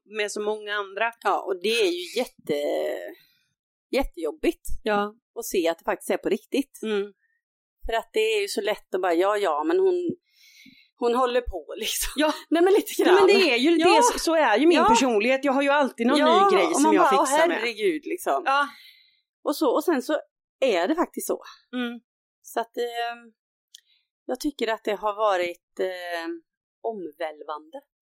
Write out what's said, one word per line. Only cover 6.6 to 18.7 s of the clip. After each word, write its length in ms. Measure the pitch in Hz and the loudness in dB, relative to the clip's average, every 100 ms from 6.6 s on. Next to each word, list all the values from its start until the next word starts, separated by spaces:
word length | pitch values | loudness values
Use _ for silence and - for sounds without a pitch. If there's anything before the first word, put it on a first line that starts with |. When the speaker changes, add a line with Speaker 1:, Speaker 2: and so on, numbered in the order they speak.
| - - | -4 -8
Speaker 1:
Mm. 300 | 220 208 202 _ _ _ _ _ _ _ - | -4 -4 -4 _ _ _ _ _ _ _ -6
Speaker 2:
För 80 | |
att 160 | 226 - | -4 -4
det 60 | - | -2
är 220 | 220 214 | 0 0
ju 60 | 202 | -2
så 140 | - | -4
lätt 340 | 208 202 - 190 | -4 -4 -4 -2
att 60 | |
bara, 120 | 185 | 0
ja, 240 | 170 190 208 | 2 2 2
ja, 260 | 196 147 | 0 0
men 160 | 156 370 | 0 2
hon, 360 | 381 359 349 349 _ _ _ _ - _ _ - | 2 2 -2 -8 _ _ _ _ -20 _ _ -6
hon 200 | 240 240 | -2 0
håller 260 | 254 247 | 0 0
på 320 | 240 185 147 160 | -2 -8 -10 -10
liksom. 340 | 214 - - 254 | -6 -6 -6 -2
Speaker 1:
Ja. 180 | 302 294 - | -2 -2 -2
Speaker 2:
Nej, 140 | 320 | 2
men 100 | 370 | 4
lite 180 | 415 - - | 4 2 0
Speaker 1:
Ja, 80 | 339 | 4
Speaker 2:
grann. 100 | 370 | 6
Speaker 1:
men 120 | 381 | 6
det 260 | - 330 | 6 4
är 40 | 240 | 4
ju 200 | 285 330 | 2 4
Speaker 2:
Ja. 100 | 339 440 | 4 6
Speaker 1:
det, 80 | |
så, 160 | 480 - | 4 2
så 160 | 330 320 | 0 2
är 220 | 262 208 | 4 4
ju 100 | 311 | 4
min 100 | 311 | 4
Speaker 2:
Ja. 80 | 381 | 4
Speaker 1:
personlighet. 500 | 466 262 403 226 269 277 | 4 4 2 2 0 0
Jag 80 | |
har 80 | 262 | 0
ju 80 | 285 | 2
alltid 380 | 285 262 - 233 | 2 0 0 0
någon 100 | 285 | 2
Speaker 2:
Ja, 300 | 302 349 403 | 4 4 4
Speaker 1:
ny 40 | 370 | 4
grej 80 | 339 | 2
Speaker 2:
och 60 | |
Speaker 1:
som 100 | 330 | 2
Speaker 2:
man 100 | 294 392 | 4 4
Speaker 1:
jag 80 | 330 | 4
Speaker 2:
bara, 140 | 277 294 | 4 2
Speaker 1:
fixar 220 | 294 330 | 2 2
med. 100 | 330 | 0
Speaker 2:
herregud, 440 | 233 214 202 156 - | -4 -2 -2 -2 -4
liksom. 380 | 170 190 139 339 | -6 -2 -2 0
Speaker 1:
Ja. 220 | 277 277 | 0 -2